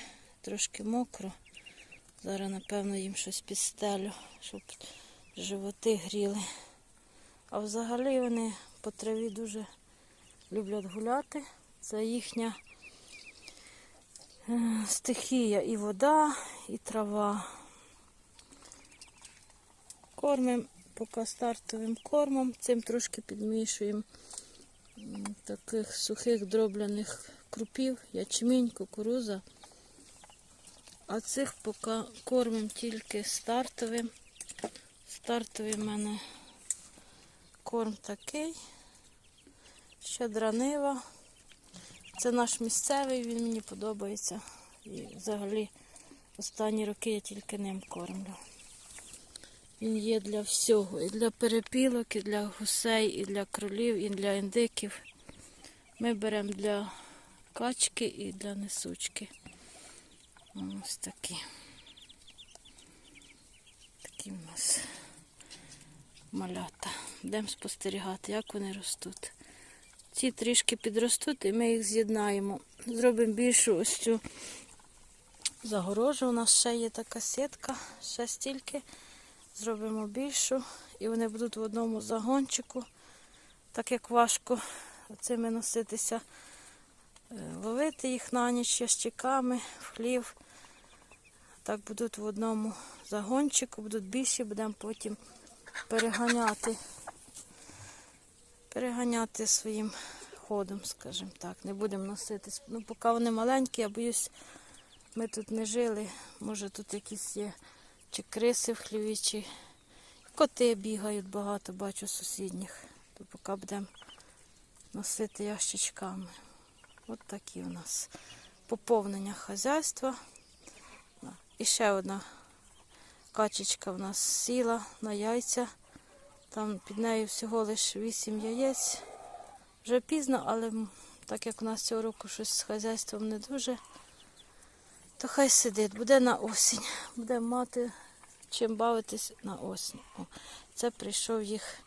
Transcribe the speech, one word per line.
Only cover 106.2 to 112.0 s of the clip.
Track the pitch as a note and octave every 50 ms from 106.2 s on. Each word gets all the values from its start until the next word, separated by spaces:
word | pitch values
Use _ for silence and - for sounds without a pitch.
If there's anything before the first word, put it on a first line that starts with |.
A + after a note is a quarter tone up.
| - - - -
Може, | G#3+ G#3 G#3+ G#3 G3+ G3
тут | - - G#3 - -
якісь | G#3 - - G#3+ G#3 - - - G3+
є | G#3 G#3 F#3 - - - - - - - - - - -
чи | - - - -
криси | - A3 A3 A#3+ A#3+ - - - A3+
в | -
хліві, | - - G#3 G#3+ G#3 G#3+ A3
чи | G#3+ - - - G#3+ G3 - - - - - - - - - - - - - - - - - -
коти | - D#4 C#4+ - - B3+ A#3+ A#3
бігають | G3 F#3+ A3 A3 G#3 G3+ G#3+ G#3 G#3 F#3+ F#3+
багато, | G3 G3+ G3+ G3+ G#3 G3+ - - F#3
бачу, | F#3 G3+ G3 G3 -